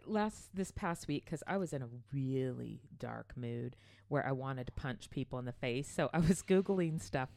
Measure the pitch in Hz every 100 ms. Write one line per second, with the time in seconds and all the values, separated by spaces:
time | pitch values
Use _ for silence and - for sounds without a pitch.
0 | - 214 214 214 - 190 185 - 185 170
1 | - 147 - 175 - 196 175 143 120 123
2 | - 139 131 131 131 123 120 113 - -
3 | 117 113 - - 120 117 123 - - -
4 | - 143 - 135 135 131 123 - 135 117
5 | - - 131 127 123 - 131 123 143 -
6 | 151 160 165 185 - 190 196 190 170 160
7 | - 143 131